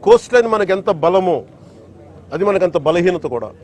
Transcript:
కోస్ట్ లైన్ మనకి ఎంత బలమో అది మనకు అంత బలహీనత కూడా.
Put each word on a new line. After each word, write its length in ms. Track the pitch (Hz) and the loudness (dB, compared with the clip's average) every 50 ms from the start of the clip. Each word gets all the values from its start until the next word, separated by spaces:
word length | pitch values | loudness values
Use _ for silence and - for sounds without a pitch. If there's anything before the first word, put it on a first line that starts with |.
| - | 6
కోస్ట్ 300 | 196 233 233 - - 240 | 6 4 4 4 2 0
లైన్ 140 | 247 233 226 | 0 2 2
మనకి 240 | 220 214 202 175 | 0 -2 0 -2
ఎంత 180 | 190 196 190 214 | -2 -2 -2 -4
బలమో 540 | 196 156 143 170 180 190 185 185 165 127 101 - - - - - - - - - - - - - - - - - - | -4 0 0 2 2 2 0 0 -2 -4 -6 -10 -20 -20 -20 -20 -20 -20 -20 -20 -20 -20 -20 -20 -20 -20 -18 -12 -8
అది 120 | 160 190 | -4 -2
మనకు 180 | 208 202 190 180 | 0 0 0 0
అంత 140 | 175 - 170 | 0 -2 -2
బలహీనత 460 | 139 151 160 175 175 185 180 165 - | 0 0 0 2 0 0 -2 -2 -6
కూడా. 280 | 147 123 117 110 107 101 - | -6 -8 -8 -10 -10 -16 -18